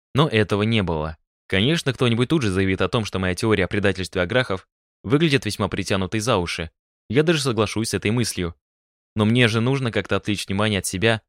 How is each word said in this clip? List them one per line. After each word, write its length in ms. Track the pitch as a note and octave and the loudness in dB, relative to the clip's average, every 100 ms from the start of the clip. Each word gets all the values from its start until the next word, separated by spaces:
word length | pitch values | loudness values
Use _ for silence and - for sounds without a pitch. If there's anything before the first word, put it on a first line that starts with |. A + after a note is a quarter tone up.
| _ | _
Но 140 | B2+ D#3 | 0 2
этого 360 | A2 G#2 G#2 | 2 2 2
не 180 | G#2+ A#2 | 2 0
было. 340 | F2+ D#2+ D#2 D#2+ _ _ _ | 0 -2 -4 -8 _ _ _
Конечно, 460 | F#2+ A#2 E3 - | 0 2 0 -2
кто-нибудь 360 | B2 B2+ A2+ B2+ | 0 0 2 2
тут 120 | D#3+ | 2
же 100 | A2+ | 2
заявит 300 | F#2 F#2+ F#2 | 2 0 0
о 80 | F#2 | 0
том, 160 | A#2+ G2+ | -2 -2
что 140 | F#2+ | -2
моя 160 | F#2 F2+ | -2 0
теория 300 | A2+ G2+ F2+ | 0 2 2
о 20 | |
предательстве 540 | G2+ G2 F2+ F2+ - | 0 0 0 -4 -2
Аграхов 460 | F2+ A#2 B2+ F#2+ - _ _ _ | 0 0 0 -4 -8 _ _ _
выглядит 420 | F#2+ C#3+ E3 C3+ G#2+ | -2 2 2 2 -2
весьма 220 | - G2 | -4 -4
притянутой 520 | G2 F#2+ G2 F#2 A2 | -4 -2 -2 -2 -4
за 180 | A2 G#2+ | 0 0
уши. 340 | E2+ - D#2+ - _ _ _ | -2 -6 -8 -12 _ _ _
Я 140 | A#2 | 0
даже 180 | D#3 D#3+ | 2 2
соглашусь 480 | C3+ A2 G#2 G#2 A2+ | 0 0 0 -2 -4
с 40 | |
этой 180 | G2 G2+ | -2 -2
мыслью. 440 | A#2+ A2+ - E2+ - _ _ _ _ _ - | -2 -2 -4 -6 -8 _ _ _ _ _ 0
Но 100 | G#2+ | 2
мне 220 | A#2+ A#2+ | 4 4
же 140 | A2+ | 2
нужно 300 | A#2 C#3 B2+ | 0 -2 -2
как-то 240 | G#2+ F#2+ G2 | -4 -2 -2
отвлечь 320 | - G2+ - | -2 -4 -4
внимание 320 | G2 A2 G2+ | -2 0 0
от 80 | - | -4
себя 340 | F#2 A2 A2 | 0 0 0